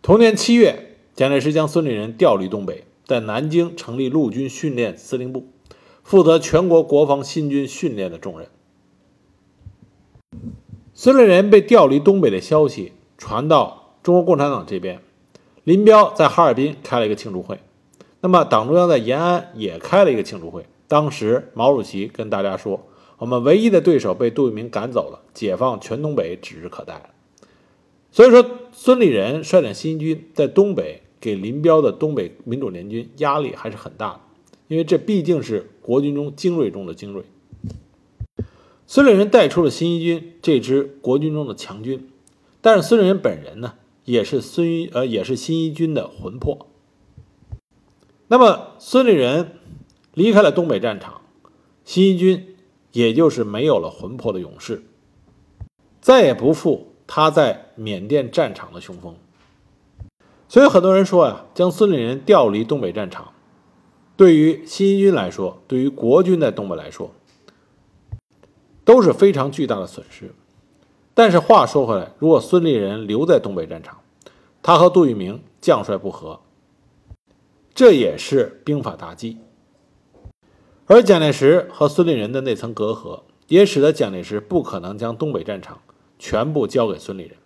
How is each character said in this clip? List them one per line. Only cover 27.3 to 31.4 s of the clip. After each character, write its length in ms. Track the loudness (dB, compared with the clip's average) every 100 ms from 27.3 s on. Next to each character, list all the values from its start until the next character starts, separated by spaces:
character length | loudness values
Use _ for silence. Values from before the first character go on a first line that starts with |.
| _ _ _ _ _ _ _ _
所 160 | 6 8
以 40 |
说， 140 | 8 4 -4 -18
孙 260 | -8 0 2
立 80 | 2
人 380 | 2 -2 -6
率 160 | 0 0
领 120 | 0
新 220 | -6 -8 -6
一 20 |
军 320 | -6 -8 -10
在 140 | -4 0
东 260 | 2 0
北 280 | 0 -8 -12 _ _
给 140 | -8
林 260 | -6